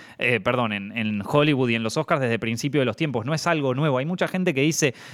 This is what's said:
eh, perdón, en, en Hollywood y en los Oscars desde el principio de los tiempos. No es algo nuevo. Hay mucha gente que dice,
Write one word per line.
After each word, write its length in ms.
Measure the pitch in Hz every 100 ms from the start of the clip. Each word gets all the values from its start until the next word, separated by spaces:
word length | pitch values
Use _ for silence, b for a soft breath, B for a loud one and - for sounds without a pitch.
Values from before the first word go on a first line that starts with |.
| B B
eh, 200 | 120 117
perdón, 320 | 107 123 117
en, 220 | 101 98 113
en 280 | 107 104 101
Hollywood 440 | 147 151 135 127
y 60 | 117
en 60 |
los 160 | 113 156
Oscars 240 | 151 160
desde 140 | 123 113
el 40 |
principio 420 | 117 117 147 139
de 40 | 127
los 120 | -
tiempos. 280 | 156 120 113
No 80 |
es 140 | 156 175
algo 260 | 160 135
nuevo. 240 | 127 156 127
Hay 80 | 151
mucha 220 | 180 170
gente 260 | 185 180
que 80 | 135
dice, 320 | 147 151 143 B B